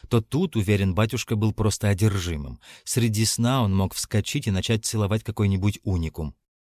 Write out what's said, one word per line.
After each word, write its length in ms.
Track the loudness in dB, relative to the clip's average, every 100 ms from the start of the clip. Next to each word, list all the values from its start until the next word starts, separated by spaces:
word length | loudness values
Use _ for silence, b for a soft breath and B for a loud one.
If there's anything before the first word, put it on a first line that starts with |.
| B
то 140 | 0
тут, 340 | 0 -2 0 0
уверен, 380 | 2 2 2
батюшка 420 | 2 0 -2 -4 0
был 160 | 0
просто 360 | 0 0 0 0
одержимым. 720 | 2 2 2 -4 -6 -8 -12 B B
Среди 420 | -4 0 0 2 0
сна 360 | 2 2 2
он 140 | 2 2
мог 160 | 0
вскочить 540 | -4 -2 -2 -2 -4 -2
и 40 |
начать 360 | -2 0 -2 -2
целовать 360 | -2 0 -2
какой-нибудь 580 | -4 0 0 2 0 -2
уникум. 520 | -2 -2 -2 -4 -8 -8 _ _ _